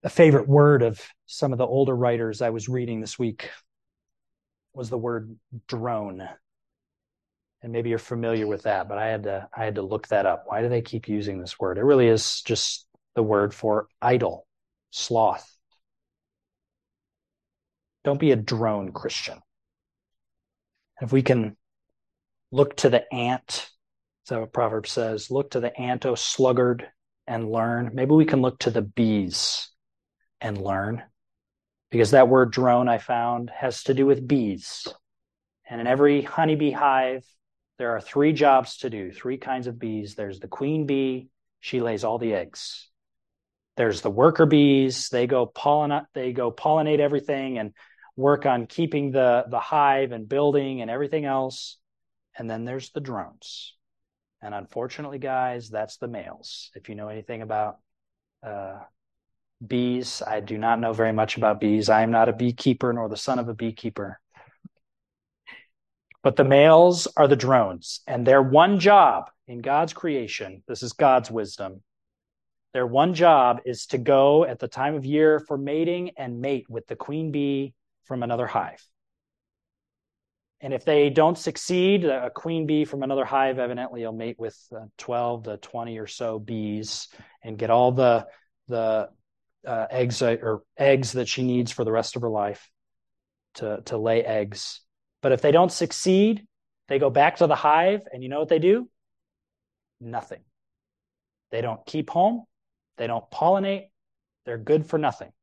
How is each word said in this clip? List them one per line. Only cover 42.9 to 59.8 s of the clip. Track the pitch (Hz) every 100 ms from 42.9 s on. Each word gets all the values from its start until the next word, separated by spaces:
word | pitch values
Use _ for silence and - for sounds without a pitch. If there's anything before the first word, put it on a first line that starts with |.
| _ _ _ _ _ _ _ _ -
There's | 117 95
the | 113
worker | 101 151 160 156
bees. | 151 143 135 131 127 -
They | 123 123
go | 131 120
pollina-, | - 143 147 147 147 147
they | - 127
go | 123 120
pollinate | 117 156 156 151 151
everything | 143 143 147 139 135 123
and | 107 _ _ _ _ -
work | 139 143
on | 143 123 113
keeping | - 165 151 143
the, | 131 127 120 117
the | 117
hive | - 156 143 139 135
and | 117 107
building | 135 147 143 135 131
and | 113
everything | 120 143 156
else. | 143 135 131 - - - _ _ _ _ _ -
And | 113
then | 113
there's | 117 131 127
the | 160
drones. | 135 110 87 _ - - - _ _ _ _ _ _ _
And | 107
unfortunately, | 101 - - 123 - 147 139
guys, | 135 131 127 123 110
that's | 107 107 -
the | 120
males. | 113 85 - - - -
If | - -
you |
know | 104 107
anything | 110 107 117
about, | 110 107 107 - _ _ _ _ _ _ 113
uh, | 101 98 98 - _ _ _ _ _ _ _
bees, | 113 123